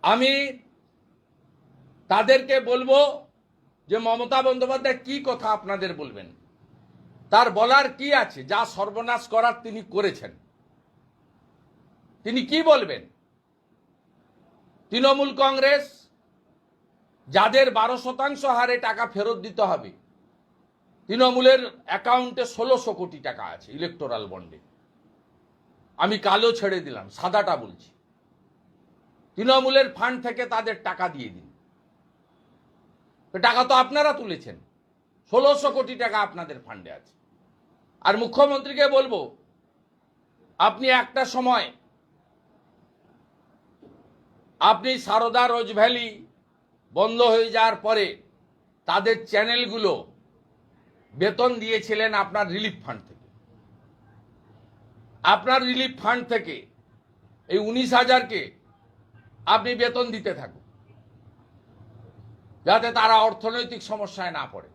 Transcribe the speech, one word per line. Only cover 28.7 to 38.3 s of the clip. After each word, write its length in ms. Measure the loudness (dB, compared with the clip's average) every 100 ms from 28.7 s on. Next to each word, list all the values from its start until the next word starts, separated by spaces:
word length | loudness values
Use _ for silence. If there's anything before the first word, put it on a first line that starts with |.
| _ _ _ _ _ _ -6
তৃণমূলের 560 | 2 4 4 4 2
ফান্ড 320 | 0 -4 -4 -8
থেকে 200 | -8 -4
তাদের 280 | -4 -4 -6
টাকা 240 | -8 -6 -6
দিয়ে 200 | -6 -16
দিন। 240 | -16 -20 _ _ _ _ _ _ _ _ _ _ _ _ _ _ _ _ _ _
তো 60 | 0
টাকা 260 | 2 2
তো 100 | 4
আপনারা 380 | 4 4 2 0
তুলেছেন, 440 | 0 -8 -12 -14 -20 _ _ _ _ _ _ _
ষোলোশো 400 | 2 4 4 0
কোটি 260 | -2 -6 -6
টাকা 220 | -4 -2
আপনাদের 420 | -4 -6 -14 -16
ফান্ডে 320 | -18 -20 -20
আছে। 200 | -20 _ _ _ _ _ _ _ _ _ _
আর 180 | 0 0
মুখ্যমন্ত্রীকে 680 | -2